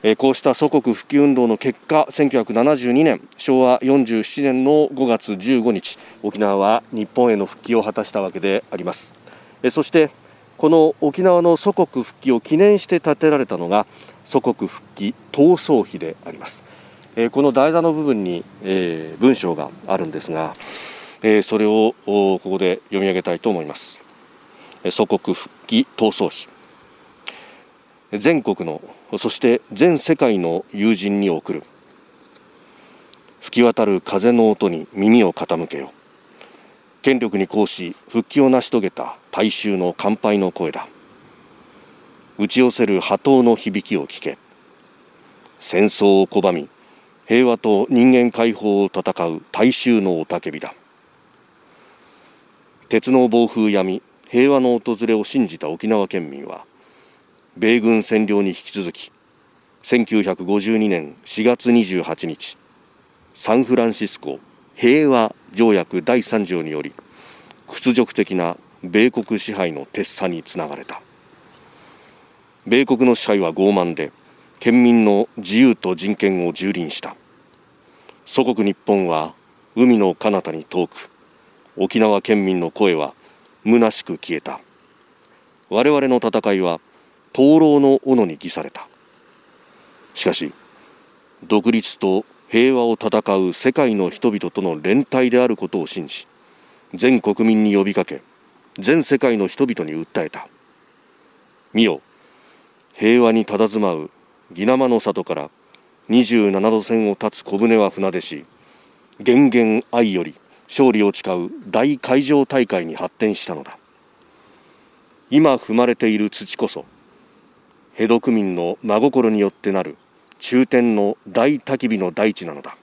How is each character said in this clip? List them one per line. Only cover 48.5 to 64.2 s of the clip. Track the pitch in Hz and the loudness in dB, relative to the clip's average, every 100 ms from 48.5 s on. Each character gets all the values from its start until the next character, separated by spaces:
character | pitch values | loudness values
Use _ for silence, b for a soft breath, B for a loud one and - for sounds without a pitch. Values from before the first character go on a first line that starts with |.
放 | 104 107 101 | 0 0 0
を | 98 | 0
戦 | 95 92 92 85 | -2 -4 -4 -4
う | 80 - | -6 -10
大 | - 120 | 0 2
衆 | 127 123 113 | 2 2 2
の | 95 85 | 2 -2
雄 | |
た | 78 87 | -4 -8
け | 82 | -8
び | 76 | -12
だ。 | - - _ _ _ _ _ _ _ _ b b b b b b b b b _ _ _ _ | -16 -18 _ _ _ _ _ _ _ _ b b b b b b b b b _ _ _ _
鉄 | 113 127 | -4 2
の | 131 123 | 2 4
暴 | 117 117 | 2 0
風 | 113 107 | 0 0
や | 101 | 0
み、 | 95 95 _ _ _ | -2 -6 _ _ _
平 | 120 135 | 2 4
和 | 139 | 4
の | 127 120 | 2 -2
訪 | 123 107 | -4 -4
れ | 113 | -2
を | 110 | -2
信 | 104 139 104 | -2 -2 -2
じ | 80 | -4
た | 76 | -10
沖 | 80 110 | -6 -2
縄 | 110 95 | -2 -2
県 | 95 78 | -6 -10
民 | 69 | -14
は、 | 69 - - _ b b b b b _ _ | -16 -16 -20 _ b b b b b _ _
米 | - 110 120 | -4 0 2
軍 | 110 110 | 2 0
占 | 101 110 | 0 -2
領 | 104 101 | 0 0
に | 98 | -2
引 | |
き | 87 - | -6 -10
続 | 104 87 | -8 -8
き、 | - - _ _ _ _ _ _ _ | -12 -20 _ _ _ _ _ _ _
千 | - 123 | -2 0
九 | 107 110 | 2 0
百 | 98 90 | 0 -4
五 | 90 104 | -2 -2
十 | 98 110 | 0 0
二 | 107 | 0
年 | 87 73 - | -2 -6 -18
四 | - - | -12 -2
月 | 113 123 120 | 0 0 2
二 | 120 | 2
十 | 98 90 | 2 -4
八 | 82 82 | -6 -8
日、 | 82 76 - - _ _ _ _ _ _ _ | -8 -10 -14 -14 _ _ _ _ _ _ _
サ | - - | -10 0
ン | 117 | 0
フ | 120 | 2
ラ | 127 | 2
ン | 117 | 0
シ | 104 104 | -2 -8
ス | |
コ | - | -8